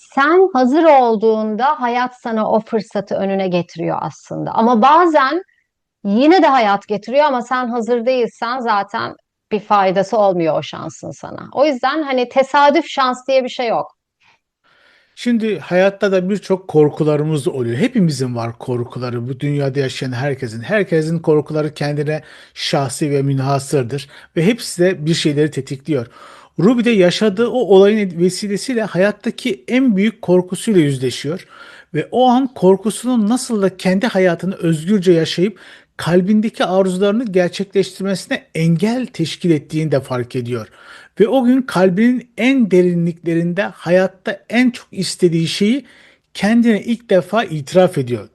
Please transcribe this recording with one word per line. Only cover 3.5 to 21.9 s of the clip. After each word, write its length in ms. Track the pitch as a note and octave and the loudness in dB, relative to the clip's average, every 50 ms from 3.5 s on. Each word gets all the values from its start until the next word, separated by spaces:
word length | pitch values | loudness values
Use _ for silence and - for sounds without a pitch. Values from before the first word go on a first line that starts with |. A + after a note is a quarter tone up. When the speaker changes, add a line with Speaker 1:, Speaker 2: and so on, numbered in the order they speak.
| F3 F3 E3+ - - E3 E3+ E3 D#3+ - | -2 -2 -4 -4 -8 -8 -6 -4 -4 -4
Speaker 1:
aslında. 500 | - D#3+ - - - - D#3+ D#3 D3+ D3 | -6 -8 -10 -12 -14 -12 -10 -8 -8 -4
Ama 300 | - - A3+ A#3 B3 G#3+ | -2 0 2 2 4 4
bazen 640 | A3 C4 D4+ E4 F4+ E4+ D4+ D4 C4 C4 D4+ F4+ G4 - _ _ _ _ _ _ _ _ _ _ - | 4 6 6 6 6 4 4 2 2 0 -2 -4 -6 -10 _ _ _ _ _ _ _ _ _ _ -4
yine 380 | G3+ G3 A3+ C4+ D#4 F4+ F#4+ | -2 0 4 4 6 6 6
de 60 | E4 D4 | 6 4
hayat 400 | C4+ B3+ A3+ G3+ G3+ G3 - - | 4 4 2 2 0 0 -2 -4
getiriyor 380 | G#3 G3 - A3+ B3 C#4+ D4 | -8 -6 -6 -2 0 2 2
ama 160 | D4+ C4 B3 | 2 2 -2
sen 260 | A3+ - C4 B3+ B3+ A3+ | -4 -4 -4 -4 -4 -4
hazır 380 | A#3+ A#3+ A3 A3 B3 A#3+ A3+ | -4 -4 -2 -2 -2 -2 0
değilsen 540 | B3+ C4 B3+ A#3 G3+ - _ A#3+ A#3 B3 C4 | 0 0 0 0 -2 -4 _ -8 -6 -6 -4
zaten 560 | A#3 A#3 G#3 G3+ G3+ G3 - - A#2 - - - _ _ _ _ _ _ | -2 -2 0 0 -2 -4 -6 -6 -6 -8 -10 -14 _ _ _ _ _ _
bir 80 | G#3+ G3+ | -6 -6
faydası 580 | G#3 - G#3+ G3+ F#3+ F#3+ F3+ G3 F#3+ - - A3 | -2 0 2 2 4 4 2 2 0 0 2 2
olmuyor 420 | G#3 G3 F#3 F3+ E3 D#3 D3 D#3 | 2 2 2 2 0 0 0 -2
o 40 | C#3+ | -4
şansın 480 | - - - D#3+ D#3+ - - - E3 | -6 -10 -12 -12 -12 -14 -14 -16 -16
sana. 380 | D3+ - - - - - - - - | -16 -16 -16 -16 -16 -16 -16 -8 -2
O 120 | - C#4 | 0 0
yüzden 380 | D#4 C4+ A#3+ - C4 C#4+ D#4+ D#4 | 0 0 0 -2 -2 -2 -4 -4
hani 260 | C#4 C4 B3+ B3 A#3+ | -2 -2 -2 -2 0
tesadüf 560 | - C4 C4 - - C#4+ C#4+ D4 C#4 E4+ - - | 0 0 0 2 2 4 4 6 4 4 0 -2
şans 400 | - C#4+ C4 B3+ B3 B3+ - - | -2 -2 0 0 -2 -2 -2 0
diye 160 | C4+ C4 B3 | 0 0 0
bir 60 | B3+ | 0
şey 180 | - - B3+ A3+ | -4 -4 -4 -2
yok. 300 | F#3+ D#3 - - _ _ _ _ _ _ _ _ _ _ _ _ _ _ _ _ _ _ _ _ _ _ _ _ _ - | -2 -2 -4 -6 _ _ _ _ _ _ _ _ _ _ _ _ _ _ _ _ _ _ _ _ _ _ _ _ _ -8
Speaker 2:
Şimdi 380 | - A#3+ A#3+ A3+ A3 A3 G3+ D3+ | -4 -2 0 0 0 -2 -4 -4
hayatta 520 | C3+ - F3 F3+ F#3+ G3 G3 G3 A3 G3+ | -4 0 2 2 4 2 2 0 0 0
da 180 | F#3+ F#3 F3+ F#3 | 0 0 0 0
birçok 380 | G#3 F#3 - - F#3+ F#3 - - | -2 -4 -2 -4 -4 -4 -4 0
korkularımız 800 | - D3+ D3+ D3 C#3+ - D#3+ D3+ D3+ D3 D3+ D#3 D#3 D3 A#2+ - | 2 4 4 4 2 0 0 0 0 0 0 -2 -2 -2 -2 -4
oluyor. 300 | - C3 B2 A#2 A#2+ B2+ | -4 -4 -4 -4 -2 -2
Hepimizin 580 | G#3+ C4 - A#3+ F3+ D#3+ C#3+ A#2+ C3 B2 B2 | -2 0 0 2 0 0 0 -2 -4 -4 -4
var 220 | A#2 A#2 A#2 A#2 - | -6 -6 -8 -8 -10
korkuları. 720 | - - B2 A#2+ A#2+ - - B2 B2+ B2 A#2+ A#2+ A#2+ B2+ | -8 -6 -4 -4 -6 -8 -8 -8 -8 -6 -6 -6 -6 -8
Bu 100 | C3+ A#2+ | -8 -6
dünyada 400 | D3 C#3+ D3 C#3+ C#3 C#3 B2 C#3 | -4 -4 -2 -2 -2 -2 -2 -2
yaşayan 320 | C3+ B2+ - - C#3 C3 | -2 -4 -4 -6 -8 -6
herkesin. 500 | B2+ A#2+ C#3 D3 C3+ B2 C3+ A2+ G#2+ A#2 | -6 -4 -4 -4 -4 -4 -6 -8 -10 -10
Herkesin 580 | A#2 A2 G3+ G#3+ F#3 - E3+ D#3+ D#3 D#3+ E3+ D#3+ | -6 -4 -2 -2 0 0 0 0 0 0 -4 -2
korkuları 540 | E3 E3+ D3+ D3+ C#3+ - D#3 D3+ D3+ D#3 D3+ | 0 2 2 2 0 -2 -4 -4 -4 -4 -6
kendine 480 | - D3+ C#3+ | -6 -6 -4